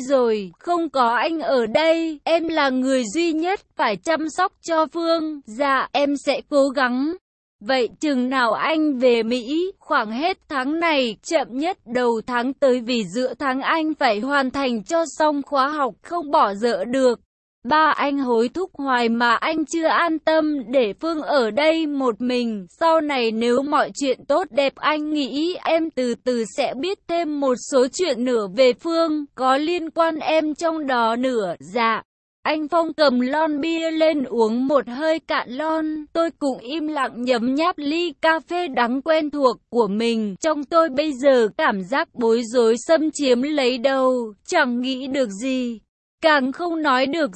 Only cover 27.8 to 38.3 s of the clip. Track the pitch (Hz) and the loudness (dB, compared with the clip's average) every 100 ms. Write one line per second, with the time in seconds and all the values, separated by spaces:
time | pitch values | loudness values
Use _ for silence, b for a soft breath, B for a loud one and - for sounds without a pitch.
27.8 | 254 - 349 240 247 233 202 190 262 240 | 0 0 -2 0 0 -2 -2 2 2 2
28.8 | 339 330 330 302 285 - 262 269 311 349 | -2 0 0 -2 -6 -4 0 2 0 -4
29.8 | 320 320 330 320 - 311 311 285 320 320 | -4 0 0 0 0 0 0 -2 -4 -2
30.8 | 277 254 226 233 262 240 190 156 139 214 | -2 0 0 0 0 -2 -2 -6 -6 -2
31.8 | 226 220 - _ _ _ - 311 302 339 | 0 0 -6 _ _ _ -4 -2 0 0
32.8 | 330 302 294 247 247 294 320 294 330 330 | 0 2 2 4 0 0 0 0 -2 -2
33.8 | 330 320 320 311 254 233 220 233 269 294 | -2 2 2 2 -2 0 0 2 2 0
34.8 | 247 240 320 320 - 294 196 247 311 320 | 0 -4 -2 -2 -2 -4 -4 -6 -4 -2
35.8 | 311 311 294 330 330 - 285 254 226 311 | -2 -6 -6 -2 -2 -2 -4 -4 -6 -6
36.8 | 302 302 254 208 247 247 233 269 330 370 | -4 -4 -4 -4 -2 0 0 0 0 -2
37.8 | 285 320 349 277 320 | -4 -2 -4 -2 0